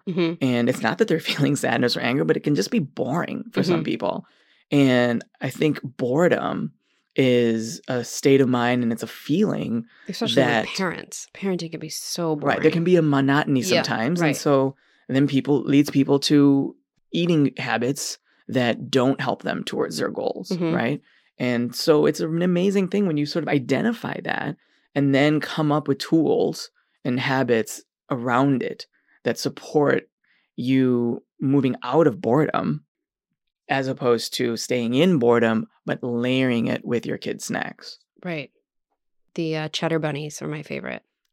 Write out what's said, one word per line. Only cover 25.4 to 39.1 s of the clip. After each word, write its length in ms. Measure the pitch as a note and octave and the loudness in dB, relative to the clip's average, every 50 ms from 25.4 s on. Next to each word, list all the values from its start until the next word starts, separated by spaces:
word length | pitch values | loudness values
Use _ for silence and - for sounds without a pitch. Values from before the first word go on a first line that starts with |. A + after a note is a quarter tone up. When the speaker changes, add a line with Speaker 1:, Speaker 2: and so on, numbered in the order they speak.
Speaker 2:
come 300 | C#3 - - - D#3 D3+ C#3+ | -2 -4 -4 -2 0 0 0
up 140 | D3+ C#3+ C#3+ | 0 0 -2
with 100 | C#3 C#3 | -4 -4
tools 720 | - - - E3 D3+ C#3+ A#2+ - F#2 - D#3 - - - _ _ _ _ _ _ _ | -2 0 2 2 4 4 2 2 2 0 -2 -6 -12 -16 _ _ _ _ _ _ _
and 140 | C3 B2 B2+ | -4 -2 -2
habits 640 | B2 C3 C3+ C3 C3+ B2 B2 A2+ G#2+ - - - - _ _ _ _ _ | -2 0 0 0 2 2 2 0 0 -2 -8 -16 -18 _ _ _ _ _
around 520 | D3 B2 A#2 B2+ A#2+ B2 C3+ C#3+ C#3 B2 - | -6 -4 -2 0 2 2 2 2 2 0 -2
it 240 | - - - - - _ _ _ _ _ _ _ | -4 -8 -10 -14 -20 _ _ _ _ _ _ _
that 140 | B2 A2+ - | -4 -4 -2
support 680 | - C#3+ - - - - - D#3 D3 C#3 C#3 - - _ _ _ _ _ _ _ _ _ _ | -4 -6 -8 -8 -16 -2 0 2 4 4 2 0 0 _ _ _ _ _ _ _ _ _ _
you 680 | - A#2+ B2 C3 C3 C3 B2+ B2 A#2+ A#2+ A#2 A#2 - - _ _ _ | -8 -2 0 2 4 4 4 4 2 2 0 -2 -4 -8 _ _ _
moving 340 | - C3+ C3+ C#3+ B2+ C3 B2 - - | -2 2 2 2 2 2 -2 -2 -4
out 240 | B2 B2+ D3+ E3 | 0 4 4 4
of 140 | D3+ A2+ F2+ | 4 4 0
boredom 640 | F#2+ A2+ A#2 C#3+ D#3 - - - - - - D3+ - _ _ _ _ _ _ _ _ _ _ _ _ _ _ _ _ - | 0 2 2 2 2 0 -2 -4 -4 -4 -4 -4 -6 _ _ _ _ _ _ _ _ _ _ _ _ _ _ _ _ -2
as 200 | C#3 C3+ C3+ C3 | -2 -2 0 -2
opposed 460 | C3 - D3+ B2 A#2+ A2+ A2+ - - | -6 -2 0 2 2 2 0 -6 -6
to 220 | - B2+ A#2+ A#2 G#2+ | -4 -4 -2 -4 -4
staying 340 | - - C3 B2 A#2 A#2 A#2+ | -4 -4 -2 -2 -2 0 2
in 240 | C3 D#3+ F#3+ F#3 D3 | 2 4 4 4 4
boredom, 480 | A#2 A#2+ A#2+ A#2 A#2 A2+ A2+ A2 A2+ - _ _ _ | 4 4 4 4 4 4 2 0 -2 -4 _ _ _
but 120 | - C#3+ - - | -6 -6 -4 -4
layering 640 | B2+ A#2+ A#2+ A#2+ B2 B2+ C3 C3 B2+ A#2+ A#2 A#2 | -6 -4 -2 -2 0 0 0 0 0 0 0 0
it 180 | B2 - - - | -2 -2 -4 -4
with 200 | - A#2+ A#2 - | -4 -4 -4 -4
your 100 | - - | -4 -8
kids' 300 | - - B2+ - - - | -8 -6 -8 -10 -8 -8
snacks. 520 | - - - - - - - - - - _ _ _ _ _ - | -8 -6 -6 -6 -8 -10 -16 -20 -20 -20 _ _ _ _ _ -12
Speaker 1:
Right. 280 | F3+ E3+ D#3 C3+ A#2+ _ _ _ _ _ _ _ _ _ _ _ _ | -10 -10 -10 -12 -14 _ _ _ _ _ _ _ _ _ _ _ _